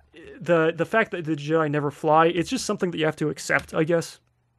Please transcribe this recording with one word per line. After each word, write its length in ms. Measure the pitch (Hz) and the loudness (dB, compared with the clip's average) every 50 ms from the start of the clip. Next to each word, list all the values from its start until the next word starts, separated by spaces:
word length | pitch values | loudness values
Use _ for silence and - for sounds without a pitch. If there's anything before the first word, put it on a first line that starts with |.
| - _ - - - - - 269 | -20 _ -20 -20 -20 -20 -18 -6
the, 320 | 160 165 175 165 160 165 165 | 0 2 2 4 2 2 0
the 100 | 160 165 | -2 -2
fact 240 | - - - 214 - | 0 0 0 0 0
that 140 | - 180 156 | -4 -6 -4
the 100 | 151 160 | -4 -4
Jedi 360 | 143 143 147 160 160 156 151 | -4 -2 0 0 0 0 0
never 180 | 143 147 143 147 | 0 -2 -2 -4
fly, 380 | - - - 151 151 160 165 | -4 -2 2 4 6 6 6
it's 220 | 170 175 170 160 - | 4 2 0 -2 -2
just 160 | 262 226 - | -4 -4 -4
something 260 | - 208 - 196 175 | -4 -4 -2 -4 -4
that 80 | 165 160 | -2 -2
you 60 | 156 | -2
have 100 | 156 151 | -2 -2
to 120 | - 156 147 | -2 -4 -4
accept, 440 | - - - - 151 143 - - - | -4 -6 -4 -2 -2 -2 -2 -2 -2
I 100 | 170 160 | -2 0
guess. 340 | 156 170 165 151 - - - _ _ _ _ _ _ _ | 2 0 0 -2 -4 -10 -20 _ _ _ _ _ _ _